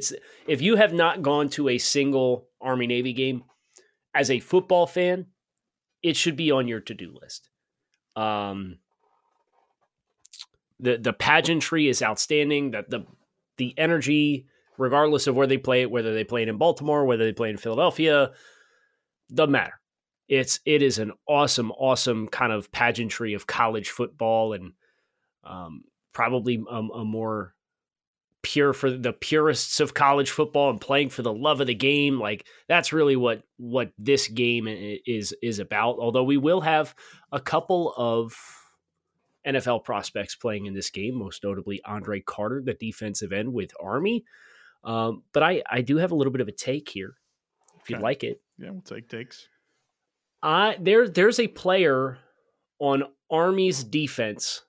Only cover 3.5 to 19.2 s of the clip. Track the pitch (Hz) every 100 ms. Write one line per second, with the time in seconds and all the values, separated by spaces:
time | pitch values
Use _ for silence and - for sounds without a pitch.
3.5 | _ _ _ _ _ _ 143 139 127 -
4.5 | 180 180 180 170 180 180 180 180 _ _
5.5 | _ _ _ _ _ 170 147 170 139 151
6.5 | 135 120 110 - 104 85 - - - _
7.5 | _ _ _ _ _ _ 110 107 104 101
8.5 | 98 95 80 _ _ _ _ _ _ _
9.5 | _ _ _ _ _ _ _ - - -
10.5 | _ _ - 123 117 117 - - 156 160
11.5 | 165 - 160 143 120 110 107 - 151 147
12.5 | 143 139 110 101 120 - _ _ _ _
13.5 | - 127 156 160 165 131 151 147 135 -
14.5 | _ _ - 127 143 151 143 139 127 135
15.5 | 131 131 127 123 120 113 110 107 120 110
16.5 | 107 165 165 147 147 135 117 113 104 113
17.5 | 101 117 113 170 - 160 143 131 - -
18.5 | _ _ _ _ _ _ _